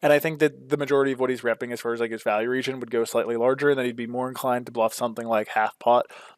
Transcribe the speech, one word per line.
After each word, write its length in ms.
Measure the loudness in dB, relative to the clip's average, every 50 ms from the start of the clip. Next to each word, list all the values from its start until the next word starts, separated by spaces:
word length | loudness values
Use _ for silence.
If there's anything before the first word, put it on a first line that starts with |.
And 100 | 4 4
I 60 | 4 4
think 220 | 4 0 -2 2
that 280 | 0 0 0 0 -10 -4
the 80 | -2
majority 360 | -2 -2 2 2 2 2 2
of 80 | 0 0
what 100 | 0 -2
he's 100 | -2 -2
repping 320 | 0 -2 -2 -2 -2 -8
as 80 | -8 -6
far 120 | -4 -4 -4
as, 60 | -2
like, 100 | -2 -4
his 120 | -4 -4
value 260 | -2 0 0 0 0 0
region 320 | -2 -2 -2 -4 -6 -6
would 100 | -8 -4
go 140 | -2 -2 -2
slightly 320 | 0 0 -2 -2 0 -2
larger, 340 | 0 2 2 2 2 2 2
and 80 | 2 2
then 80 | 0
he'd 100 | -4 -4
be 100 | -6 -8
more 220 | -8 -6 -6 -6 -6
inclined 380 | -6 -6 -2 -2 -2 -2 -2
to 60 | -6
bluff 200 | -2 0 0 0
something 340 | 0 0 -4 -4 -4 -6 -4
like 220 | 0 0 0 0 0
half 300 | 0 0 0 0 -2 _
pot. 280 | 2 4 4 4 4 0 -6 -20 -20 -20 -20